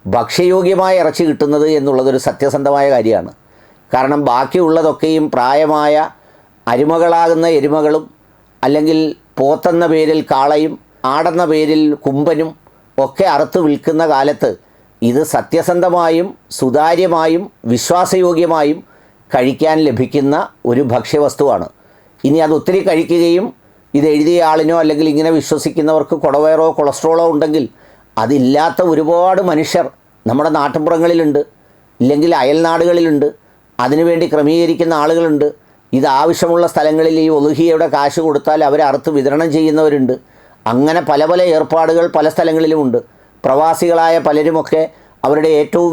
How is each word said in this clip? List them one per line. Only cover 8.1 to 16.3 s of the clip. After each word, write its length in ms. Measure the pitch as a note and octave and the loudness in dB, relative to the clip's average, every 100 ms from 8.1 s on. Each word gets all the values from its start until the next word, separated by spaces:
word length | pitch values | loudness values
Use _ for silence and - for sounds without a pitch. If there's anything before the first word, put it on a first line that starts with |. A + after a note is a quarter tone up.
| _ _ _ _ _ C3 | _ _ _ _ _ -2
അല്ലെങ്കിൽ 320 | D3+ D#3 D#3+ D#3 - _ - | 0 0 0 -2 -6 _ -4
പോത്തെന്ന 460 | C#3 D#3 F3+ E3+ E3+ | -2 0 0 0 0
പേരിൽ 280 | D#3+ D#3 D#3 - | 0 0 0 -2
കാളയും 420 | C#3 C#3+ D3+ D#3 - _ _ C3 D3 | 0 0 0 -2 -6 _ _ -4 -2
ആടെന്ന 280 | E3+ E3 E3+ | -2 -2 0
പേരിൽ 300 | D#3 D3+ D#3 D3+ D3 - | 0 0 2 0 -2 -4
കുമ്പനും 440 | C3+ D3+ D#3+ D#3+ D#3 _ _ _ - C3+ | -2 -2 -2 -4 -10 _ _ _ -4 -4
ഒക്കെ 200 | - F#3+ | 0 0
അറുത്ത് 260 | D3 D3+ F#3 D#3 | 0 -2 0 0
വിൽക്കുന്ന 380 | C#3 - D#3 D#3+ | 0 -2 -2 0
കാലത്ത് 360 | C#3 C#3 D3 B2+ F2+ _ _ _ _ A#2 | 0 0 -2 -4 -4 _ _ _ _ -2
ഇത് 100 | B2+ D#3 | 0 0
സത്യസന്ധമായും 960 | B2+ - E3 F3 F3 F3+ F3 E3 E3 F#3+ | -2 -2 -2 0 0 0 2 2 0 -2